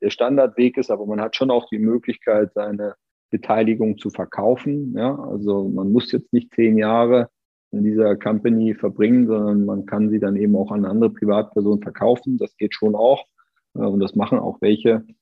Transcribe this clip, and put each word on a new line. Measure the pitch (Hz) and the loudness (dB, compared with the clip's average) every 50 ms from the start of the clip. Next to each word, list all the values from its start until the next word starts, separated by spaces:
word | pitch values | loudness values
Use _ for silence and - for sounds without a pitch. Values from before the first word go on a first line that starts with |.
| - | -4
der | 104 | -4
Standardweg | - - 120 123 139 139 131 123 - - 123 127 - | -2 0 0 0 4 2 2 2 2 2 2 2 2
ist, | 135 123 - | 0 -2 -2
aber | 110 98 107 | -2 -4 -4
man | 104 107 104 107 | -4 -4 -4 -4
hat | 113 - | -4 -2
schon | - 135 135 | -2 0 2
auch | 123 120 120 - | 0 0 0 -2
die | - 107 | -6 -2
Möglichkeit, | 107 110 117 120 - - 123 - - - 110 107 107 95 - | 0 0 0 0 -2 -4 -8 -6 -2 0 2 2 2 0 -2
seine | 107 104 104 104 101 104 101 95 _ _ _ _ _ _ - | -6 -6 -6 -6 -6 -6 -8 -8 _ _ _ _ _ _ -8
Beteiligung | - 107 - - 110 110 110 110 113 113 113 110 104 | -8 -6 -2 0 0 2 2 0 0 0 0 -2 -2
zu | - - 104 | -4 -8 -10
verkaufen. | - - 90 - - - 98 110 127 127 - 143 143 147 143 127 - | -8 -8 -10 -10 -8 -2 0 0 0 0 -2 -4 -4 -4 -4 -6 -6
Ja, | 104 113 131 143 | -4 -4 -4 -4
also | 143 135 - - 104 104 104 101 98 98 98 | -6 -8 -10 -8 -6 -2 -2 -2 -2 -2 -4
man | 101 95 95 98 104 | -4 -4 -2 0 0
muss | 123 - - - | 0 0 0 -6
jetzt | 117 - - - | -6 -4 0 -2
nicht | 120 120 - - | -2 -2 -2 -2
zehn | - 117 113 110 | 2 2 4 4
Jahre | 110 107 107 113 117 120 117 123 123 117 - _ _ _ _ _ _ _ - - | 2 2 2 2 2 2 4 4 2 2 0 _ _ _ _ _ _ _ -10 -4
in | 104 104 | -2 -2
dieser | 107 107 107 110 104 101 | 0 2 2 2 2 2
Company | 101 - 104 110 104 - 120 117 113 110 110 107 | 0 -2 -2 -2 0 0 2 2 2 2 0 -2
verbringen, | - - 104 95 - 107 110 123 127 123 113 | -2 -4 -4 0 2 2 4 4 4 4 2
sondern | 110 107 104 104 104 104 101 | 2 0 0 0 0 0 0
man | 101 101 101 98 | 0 -2 -6 -6
kann | - - 104 107 107 | -6 -2 0 0 0
sie | 107 107 | 0 0
dann | 101 98 98 | 0 -2 -2
eben | 98 107 104 104 | 0 2 2 2
auch | 98 98 101 107 | 2 0 -2 -2
an | 104 | -2
eine | 98 92 | -2 0
andere | 98 113 113 110 | 0 2 2 2
Privatperson | 110 - - 104 101 104 107 - - 107 101 104 104 101 | 0 0 0 0 2 0 0 -2 -2 -2 0 2 0 0
verkaufen. | - 95 - - 104 113 123 123 - 135 127 | -2 -8 -8 -2 2 2 2 2 0 -4 -4
Das | 120 104 - _ | -4 -4 -6 _
geht | - 104 104 - | -6 -6 -6 -4
schon | - 107 107 104 | -2 -2 0 0
auch, | 104 113 123 139 - - _ _ _ _ _ _ _ _ _ - | 2 4 4 2 2 0 _ _ _ _ _ _ _ _ _ -8
äh, | - 113 | -4 -4
und | 104 98 101 | -2 0 0
das | 98 95 - | -2 0 -2
machen | 110 98 - 131 110 | -2 -2 0 0 -2
auch | - - - - | -2 -4 -8 -2
welche. | - 104 107 104 - 120 113 110 113 - - _ | 0 0 0 2 2 2 2 2 -2 -8 -20 _